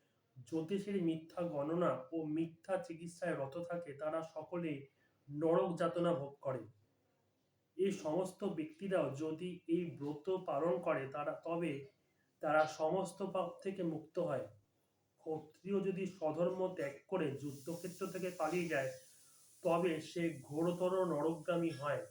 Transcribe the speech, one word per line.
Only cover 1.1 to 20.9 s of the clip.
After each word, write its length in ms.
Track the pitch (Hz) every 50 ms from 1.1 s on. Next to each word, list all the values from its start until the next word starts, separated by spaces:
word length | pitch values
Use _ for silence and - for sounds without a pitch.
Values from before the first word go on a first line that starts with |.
| 160 160 - - - - 175
গণনা 640 | 165 151 143 143 151 165 175 175 156 127 127 - - 165
ও 120 | 165 160
মিথ্যা 520 | 151 151 160 165 160 - - - - 190
চিকিৎসায় 580 | 185 180 - 165 160 170 170 - - 185 170 156
রত 220 | 143 135 135 - 170
থাকে, 340 | 170 - 175 170 - 147 139
তারা 300 | 135 156 151 160 165 160 - -
সকলেই 520 | 156 160 - - 175 175 160 147 135 135 - _ _ _ _ _ _ _ -
নরক 480 | 143 147 160 160 170 185 190 190 170 170
যাতনা 360 | 175 165 - 175 170 170 170
ভোগ 220 | 135 139 139 - -
করে। 180 | - 139 127 120 - - - _ _ _ _ _ _ _ _ _ _ _ _ _ _ _ _ _ _ _ _
এই 160 | - 185 196 175
সমস্ত 520 | - - 156 156 175 185 - - - 208
ব্যক্তিরাও 720 | 190 170 160 156 156 - - 196 190 190 185 151 135 131
যদি 460 | 135 156 156 156 156 175 180 175 - -
এই 300 | - 165 175 180 170 131
ব্রত 400 | 123 139 147 151 147 - 190 190 180 175
পালন 340 | - 151 139 156 170 175 175
করে, 280 | 170 170 156 143 135 131
তারা, 240 | - 147 147 156 - - -
তবে 440 | 165 170 170 170 151 139 139 135 - - _ _ _ _ _ _ _ _ _
তারা 240 | - 156 147 156 156
সমস্ত 560 | 147 - - 160 156 170 190 190 180 - - 202
পাপ 380 | 185 180 185 175 175 - - -
থেকে 200 | 196 190 190 180
মুক্ত 360 | 165 156 151 151 - - 180
হয়। 300 | 170 165 139 123 - - - - _ _ _ _ _ _ _ _ _ _ _ _
ক্ষত্রিয় 640 | - 165 156 151 - - - - - 185 202 190
যদি 260 | 180 196 185 180 190
স্বধর্ম 680 | 170 - - 160 151 147 160 175 175 180 185 185 185 180
ত্যাগ 180 | - 147 143 - - - -
করে 220 | 190 185 165 143
যুদ্ধক্ষেত্র 760 | 127 123 139 147 131 123 - - 170 170 - 180 - - 196
থেকে 240 | 185 165 190 175 180
পালিয়ে 380 | 175 - 160 156 165 180 175 170
যায়, 240 | 156 139 135 131 131 - - - - - - - - - - - - - -
তবে 380 | 180 165 170 175 175 160 156
সে 400 | - - - 175 170 165 156 - -
ঘোরতর 600 | - 143 151 165 175 175 170 185 180